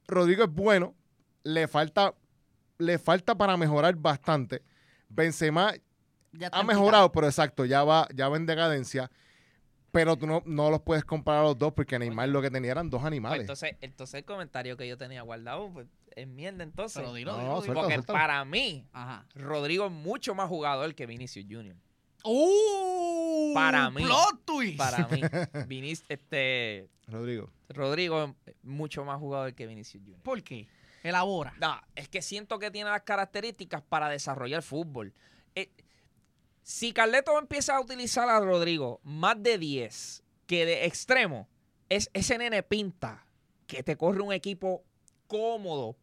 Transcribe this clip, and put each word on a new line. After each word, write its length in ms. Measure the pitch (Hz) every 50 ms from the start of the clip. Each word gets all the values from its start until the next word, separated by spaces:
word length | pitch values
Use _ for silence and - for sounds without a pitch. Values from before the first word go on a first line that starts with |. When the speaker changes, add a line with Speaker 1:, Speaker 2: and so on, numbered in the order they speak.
| _ -
Speaker 1:
Rodrigo 380 | 185 180 175 175 185 196 233
es 40 | 175
bueno. 460 | 151 165 196 220 208 185 175 226 - _ _ _ _ _ _ _ _ _ -
Le 240 | 151 156 165 160 151
falta, 480 | - 151 156 151 - 208 202 190 - _ _ _ _ _ _ _ _ _ _ _ _ -
le 200 | 170 170 175 160
falta 360 | - - 170 185 175 - 233
para 220 | 185 208 196 185 175
mejorar 380 | 165 151 151 147 151 175 180 160
bastante. 680 | 151 165 143 131 - - 160 147 127 104 131 123 - _ _ _ _ _ _ _ _ - 107
Benzema 580 | 127 160 165 151 - 160 156 151 170 190 214 185 - - _ _ _ _ _ _ _ _ _
Speaker 2:
Ya 160 | - 160 180 180
está 100 | - 180
Speaker 1:
ha 40 |
Speaker 2:
en 60 | 202 233
Speaker 1:
mejorado, 400 | 214 202 196 208 220 208 190 175
Speaker 2:
picado. 40 |
Speaker 1:
pero 160 | - 160 151 143
exacto, 380 | 131 - 151 139 - - 131
ya 180 | 123 135 139 147
va, 240 | 151 156 160 156 - 170
ya 140 | 135 135 139
va 80 | 147 156
en 80 | 165
decadencia. 640 | 160 160 160 165 165 151 139 123 - - 131 127 120 _ _ _ _ _ _ _ _ _ _ _ _ _ _ _ _
Pero 260 | - 170 165 165 160 123
tú 80 | 139
no, 160 | 156 156 170 170 165
no 240 | 156 147 147 151
los 100 | 156 147
puedes 240 | - 170 165 151 147
comparar 360 | - 160 156 131 156 151 147
a 20 | 151
los 140 | 151 143 113
dos 120 | 147 151 -
porque 260 | - 135 - 135 123
Neymar 240 | 120 120 113 113 123
Speaker 3:
Oye. 80 | 135 139
Speaker 1:
lo 80 | 139
que 80 | 135 139
tenía 220 | 123 131 127 120
eran 180 | 127 156 175 156
dos 120 | 127 120
Speaker 3:
Pues 60 | 135 156
Speaker 1:
animales. 340 | 156 135 107 117 147 139
Speaker 3:
entonces, 340 | 110 98 139 - 156 156 - -
entonces 360 | - 131 131 - 131 127 -
el 100 | 143 -
comentario 500 | - 202 196 175 135 - 131 123 127 127
que 120 | - 123 123
yo 100 | 123 120
tenía 240 | 135 127 131 127
guardado, 480 | 117 117 117 113 113 120 131 165 208 202
pues, 140 | 175 143 120 - _ _ _ _ -
es 120 | - 131 135
mierda 360 | 127 135 156 190 196 185 170
entonces. 360 | 151 165 160 202 220 - 135
Speaker 2:
Pero 140 | 127 123 120
dilo, 200 | 120 123 165 208
Speaker 1:
No, 40 | 117
Speaker 2:
dilo, 100 | 123 131
dilo. 120 | 147 180 -
Speaker 1:
suelta, 160 | 120 127 160
Speaker 3:
Porque 120 | 160 175 156
Speaker 1:
suéltalo. 240 | 135 120 - 156 151
Speaker 3:
para 240 | 156 151 143 139 139
mí, 420 | 131 160 226 269 226 156 135 110 -
Speaker 2:
Ajá. 340 | - 123 123 127 127 98 - _ -
Speaker 3:
Rodrigo 500 | 139 139 139 151 147 143 147 165 190 208
es 60 | 196
mucho 420 | 175 156 151 175 240 277 - - 196
más 160 | 190 190 165
jugador 460 | 180 156 147 143 139 135 143 160 147
que 100 | - 131
Vinicius 400 | 117 117 120 127 123 - 101 98 101
Junior. 280 | 107 117 110 98 87 - _ _ _ _ _ _ _ _ -
Speaker 2:
¡Uh! 1300 | 214 226 269 311 359 392 415 427 427 403 392 381 370 370 370 349 339 339 330 330 330 320 311 302 302 294
Speaker 3:
Para 360 | 156 156 156 151 147 135 131
mí. 120 | 131 143 160
Speaker 2:
Plot 420 | 202 247 294 349 415 403 - _
twist. 320 | - 311 285 247 202 156 139
Speaker 3:
Para 300 | 135 131 127 - 170 113
mí. 120 | 156 135
Speaker 1:
<laughs> 460 | 143 156 156 175 170 - - 147 127 127
Speaker 3:
Vinic-, 360 | 131 131 135 147 165 160 - -
este, 800 | 147 - _ _ 156 139 135 131 127 123 117 110 107 95 95 95 _ _ _ -
Speaker 1:
Rodrigo. 440 | 110 113 120 120 120 110 98 - - _ _ -
Speaker 3:
Rodrigo 680 | 135 139 139 135 147 165 180 170 160 156 151 143 131 _ _
es 100 | - - _ -
mucho 420 | 131 139 147 156 151 - 156 139
más 140 | 143 139 143
jugador 340 | 151 139 139 139 135 131 123
que 140 | - 123 110
Vinicius 340 | 113 107 107 - - 101 98
Junior. 180 | 95 92 90 -
Speaker 2:
¿Por 180 | 262 262 214 -
qué? 240 | - 139 113 104 - _ _ _ _ _ _ -
Que 60 | 165
elabora. 440 | 180 180 185 196 196 170 139 123 - -
Speaker 3:
No, 200 | 160 156 139 107 - _ _
es 120 | - 139 -
que 140 | - 180
siento 360 | 151 - 202 208 208 - 226 202
que 120 | 208 214
tiene 180 | 190 208 208 208
las 120 | 208 202
características 800 | - - 208 196 196 - - 202 202 233 190 - 190 - - 147
para 260 | - _ 165 156 151 151
desarrollar 560 | 147 143 - 147 135 127 127 123 143 165 156
fútbol. 500 | - 135 151 170 160 139 123 107 98 - _ _ _ _ _ _ _ -
Eh, 160 | 185 190 - _ _ _ _ _ _ _ _ _ _ _ _ _ _ _ _ _ _ _
si 300 | - - - 233 233 -
Carleto 440 | 233 226 220 233 269 269 330 294 302
empieza 380 | 294 - - 285 262 - 277
a 60 | 269
utilizar 480 | 262 247 262 247 247 226 - 233 240 247
a 100 | 226 220
Rodrigo 600 | 202 190 185 175 170 170 170 156 139 120 120 - -
más 400 | 139 147 156 170 196 233 214 202
de 140 | 240 226 190
diez 640 | 160 151 139 135 117 107 - - - - - - _ _ _ _ _ -
que 180 | 175 175 165
de 200 | 165 - 107 151
extremo, 640 | 170 - - - - 254 262 233 180 139 110 98 - _ _ _ _ _ _ _ -
es, 200 | 185 202 208 - -
ese 240 | 196 190 - 247 233
nene 260 | 240 233 226 196 180
pinta 640 | - 208 214 208 190 - _ - 113 107 - _ _ _ _ _ _ _ _ _ -
que 160 | - 131 127
te 140 | - 151 -
corre 240 | 160 175 196 190
un 100 | 202 202
equipo 540 | 196 185 - 202 196 175 190 190 185 175 - _ _ _ _ _ _ _ _ -
cómodo, 680 | 214 214 220 226 233 220 202 180 156 139 123 110 123 -